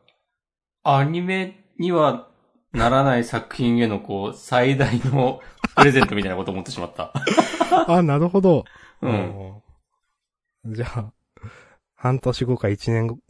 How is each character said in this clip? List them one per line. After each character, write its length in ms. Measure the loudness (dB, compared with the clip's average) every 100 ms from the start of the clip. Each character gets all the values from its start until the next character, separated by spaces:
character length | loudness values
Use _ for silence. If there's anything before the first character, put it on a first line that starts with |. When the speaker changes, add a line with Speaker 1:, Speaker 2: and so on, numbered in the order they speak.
| _ _ _ _ _ _ _ _
Speaker 1:
ア 200 | 0 2
ニ 180 | 2 -2
メ 420 | -2 -4 -6 -10 _ -6
に 140 | -2
は 360 | 2 2 0 -8 _ _ _ _
な 160 | 0 2
ら 140 | 4
な 140 | 2 0
い 60 |
作 340 | 0 -6 -6 -2
品 200 | 0 2
へ 80 | 2
の 120 | -2
こ 320 | -4 -6 -6
う、 40 | -8
最 380 | -2 0 2 2
大 220 | 0 0 0
の 360 | 0 0 -2 -12 -12 -4 4
プ 80 | 4
レ 60 |
ゼ 100 | 6
ン 60 | 2
ト 80 | 0
み 80 |
た 60 | -4
い 20 |
な 60 | -4
こ 60 |
と 80 | -6
思 100 | -8
っ 20 |
て 80 | -8
し 80 | -10
ま 80 | -10
っ 80 | -10
た。 180 | -10 -6 -2 0 0
Speaker 2:
<laughs> 320 | -2 0 0 2
あ、 140 | 2
な 160 | 2 2
る 100 | 0
ほ 120 | 2
ど。 240 | 4 4 0 -12 -20 _
Speaker 1:
う 60 | -4
ん。 540 | -2 -4 -10 -16 -18 _ _ _ _ _ _ _ _ _ _ -12
Speaker 2:
う 40 |
ん。 20 |
じ 80 | -8
ゃ 40 | -8
あ、 260 | -6 -8 -12 _ _ -20 -20 -20 _ _ _
半 240 | -2 0
年 240 | 0 -2 0
後 120 | 0
か 100 | 0
一 220 | -2 0
年 280 | 0 0 -4